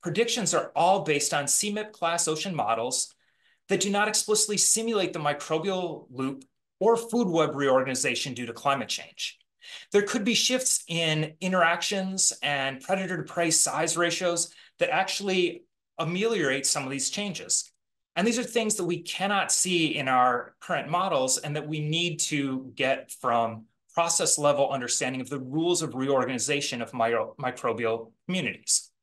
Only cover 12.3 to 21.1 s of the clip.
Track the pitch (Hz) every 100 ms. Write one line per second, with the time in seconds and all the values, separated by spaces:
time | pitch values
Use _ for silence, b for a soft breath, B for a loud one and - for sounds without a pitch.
12.3 | - 143 143 135 131 - 196 190 180 -
13.3 | - 170 - - 135 165 165 170 165 180
14.3 | 170 - B B _ 175 156 190 - 202
15.3 | 185 175 - _ _ _ - 160 175 220
16.3 | 220 143 135 135 151 131 139 131 - 202
17.3 | 175 - - - _ _ _ _ - 202
18.3 | 233 247 233 220 214 175 170 - - 196
19.3 | 202 156 - 185 180 156 135 131 131 127
20.3 | 123 - _ - 165 139 175 190